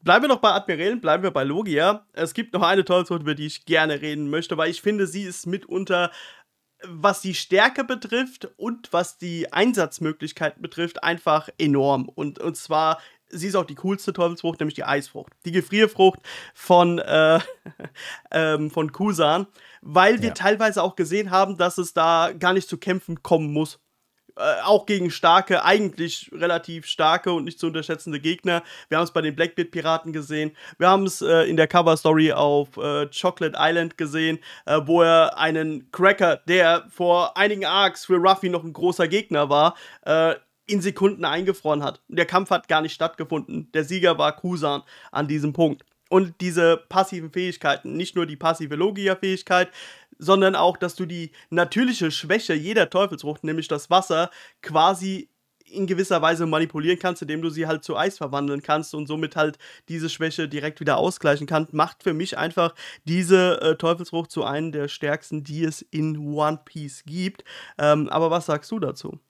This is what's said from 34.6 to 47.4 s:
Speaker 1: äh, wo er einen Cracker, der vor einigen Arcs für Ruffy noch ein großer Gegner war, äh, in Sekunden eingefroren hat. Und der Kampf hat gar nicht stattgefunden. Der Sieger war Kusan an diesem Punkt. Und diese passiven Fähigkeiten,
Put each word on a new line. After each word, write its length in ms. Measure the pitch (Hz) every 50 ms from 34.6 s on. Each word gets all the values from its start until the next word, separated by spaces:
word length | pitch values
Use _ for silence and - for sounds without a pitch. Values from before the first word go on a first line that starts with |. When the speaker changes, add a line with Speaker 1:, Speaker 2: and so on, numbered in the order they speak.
| _
Speaker 1:
äh, 120 | - 147 160 151
wo 160 | 139 170 170
er 380 | 170 165 165 165 160 156 - -
einen 500 | 151 160 160 160 160 160 156 135 - _
Cracker, 440 | - - 180 190 202 196 196 170 151 - _
der 380 | 165 175 185 175 165 170 170 - -
vor 460 | - - 180 175 175 175 175 - -
einigen 300 | 185 196 208 208 196 196
Arcs 400 | 156 175 196 202 190 185 - -
für 120 | - 185
Ruffy 320 | 180 170 190 190 190 - 185
noch 140 | 175 170 156
ein 100 | 165 151
großer 340 | - 170 180 180 - 175
Gegner 420 | 165 170 208 214 _ 170 147 147 139
war, 260 | 143 143 151 170 170 - - - - - _
äh, 300 | - 151 160 165 165 156 - _ _ _ _ _
in 140 | - 208 202
Sekunden 440 | 170 202 - - 190 196 202 175 170
eingefroren 560 | 151 147 170 190 196 185 - _ 156 151 147 143
hat. 200 | 139 143 - _
Und 100 | _ - 170
der 80 | 170
Kampf 240 | 160 185 185 196 -
hat 160 | 190 170 -
gar 140 | _ 170 156
nicht 120 | 156 156 -
stattgefunden. 800 | - 160 160 - - 160 - 165 156 - - 143 151 156 _
Der 140 | - 156 156
Sieger 340 | 143 180 190 175 175 165 156
war 160 | 147 147 147
Kusan 480 | - - 180 175 165 147 147 143 139 - _ - - - -
an 160 | - - 147
diesem 240 | 139 151 156 143 151
Punkt. 320 | 139 - 165 156 143 - _ _ _ _ _ _
Und 260 | - 185 196 175 165 _
diese 360 | 180 180 165 175 170 165 165
passiven 540 | 160 - _ - 185 190 185 196 175 160 160
Fähigkeiten, 680 | - 180